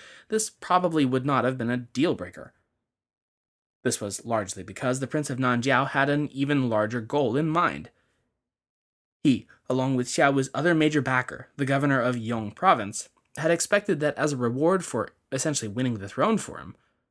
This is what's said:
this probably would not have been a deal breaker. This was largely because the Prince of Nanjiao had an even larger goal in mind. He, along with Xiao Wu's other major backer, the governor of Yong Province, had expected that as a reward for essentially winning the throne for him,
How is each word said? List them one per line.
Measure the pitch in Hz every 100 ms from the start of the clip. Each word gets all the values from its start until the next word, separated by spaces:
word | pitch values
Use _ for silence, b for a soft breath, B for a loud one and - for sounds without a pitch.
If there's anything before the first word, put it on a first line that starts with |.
| B B B
this | 220 214
probably | - - 180 180 160
would | 135 127 131
not | 135 120
have | 131
been | 117
a | 123
deal | 120 - 170
breaker. | 131 90 - - _ _ _ _ _ _ _ _ _ _ _ _ _
This | 123 -
was | 101 95
largely | 117 113 95 95
because | 95 98 131 131
the | 131
Prince | 156 147
of | 123
Nanjiao | 127 120 127 127 139
had | 139 139
an | 143 147
even | 135 139 147 127
larger | 110 107 120
goal | 113 147 131 123
in | 160
mind. | 160 170 73 - _ _ _ _ _ _ _ _ _ _ _ _ _
He, | 156 117 - b -
along | 127 131 131
with | 123
Xiao | - 143
Wu's | 139 131
other | - 165 160
major | 156 151
backer, | 135 127 127 - - -
the | 139
governor | 135 143 135
of | 123 123
Yong | 110 117 107
Province, | - 185 147 101 - - _ _ -
had | 156
expected | 170 - 202 202 156
that | 147 139
as | 147
a | 139
reward | 120 123 160 185 170
for | 123 - _ -
essentially | 131 156 143 110
winning | 104 127 110
the | 95
throne | - 175 220
for | - 80
him, | 73 - _ _ _